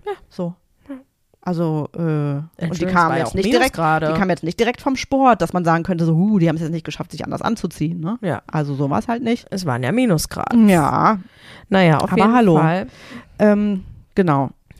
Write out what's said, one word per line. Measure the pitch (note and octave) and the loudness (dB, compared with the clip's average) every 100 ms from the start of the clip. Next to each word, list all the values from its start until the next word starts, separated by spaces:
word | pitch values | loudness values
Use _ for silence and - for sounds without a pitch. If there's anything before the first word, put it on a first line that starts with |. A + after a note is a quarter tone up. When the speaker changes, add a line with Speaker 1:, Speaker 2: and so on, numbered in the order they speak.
| - | -12
Speaker 1:
Ja. | G4 _ | -12 _
Speaker 2:
So. | - F3 F3+ _ _ - | -10 -10 -10 _ _ -20
Speaker 1:
Ja. | C4+ C4+ _ _ _ | -20 _ _ _ _
Speaker 2:
Also, | - E3+ E3+ D#3 D3 | -6 -2 -2 -2 -6
äh, | - | -6
und | E3 D3+ D3 C#3+ D#3+ - | -4 -2 -2 -4 -8 -10
die | |
Speaker 1:
Entschuldigung, | E3+ E3+ F3 | -8 -4 0
Speaker 2:
kamen | F#3 | 2
Speaker 1:
es | E3 | 2
war | |
ja | C3+ | 0
Speaker 2:
jetzt | A#2 | -2
Speaker 1:
auch | |
Speaker 2:
nicht | F#3 F#3+ | -2 0
direkt, | D4 C4 - | 2 0 0
Speaker 1:
Minusgrade. | D#3+ D#3 D#3 | 0 0 0
Speaker 2:
die | D#3+ | -2
kamen | F#3+ | -2
jetzt | E3+ | -2
nicht | D#3+ - | -4 -2
direkt | A3+ B3 | -2 -2
vom | - C4 | -4 -4
Sport, | - C4+ C4+ G#3+ | -4 2 4 4
dass | E3 | 0
man | F3+ | 0
sagen | E3 E3 | 0 0
könnte, | E3 F3 | 0 -2
so, | E3 D#3+ | 2 2
huh, | G3+ G#3+ | 2 2
die | E3 | 2
haben | D#3+ | 0
es | |
jetzt | D#3+ | -4
nicht | E3 | -6
geschafft, | D#3 - D3 | -8 -10 -12
sich | D#3 | -10
anders | - - | -10 -6
anzuziehen, | - A#3 F#3 - D3+ E3+ | -4 -4 -6 -4 -6 -4
ne? | D#3+ A#3 | -6 -6
Speaker 1:
Ja. | F#3+ B2 - | -6 -6 -6
Speaker 2:
Also | D#3 C#3+ | -6 -4
so | C#3 C#3+ | -4 -2
war's | G3+ A3 | -2 -4
halt | A#3 | -4
nicht. | A#3 A#3 - | -4 -4 -6
Speaker 1:
Es | G3 | -8
waren | F3 B2 | -4 -4
ja | B2+ | -2
Minusgrade. | G#3+ B3+ D#3+ - - - A#3+ G#3 | 0 2 0 -2 -8 0 4 6
Speaker 2:
Ja. | F3+ C#3+ B2+ D#3+ G#3+ - _ - - - | 6 2 2 2 2 -4 _ -20 -20 -2
Speaker 1:
Naja, | F#3+ F3 D3 | 4 4 4
auf | - | 2
Speaker 2:
Aber | - | 2
Speaker 1:
jeden | G3+ | 4
Speaker 2:
hallo. | B3 A3 D#3 | 6 6 4
Speaker 1:
Fall. | D#3+ F3+ B3+ - - A#3+ - - | 4 0 -4 -14 -20 -20 -20 0
Speaker 2:
Ähm, | G#3 G#3 G#3 G3 F3+ - - - | 2 4 0 -2 -6 -18 -6 0
genau. | F3+ C#3 C3+ - _ | 2 2 -2 -6 _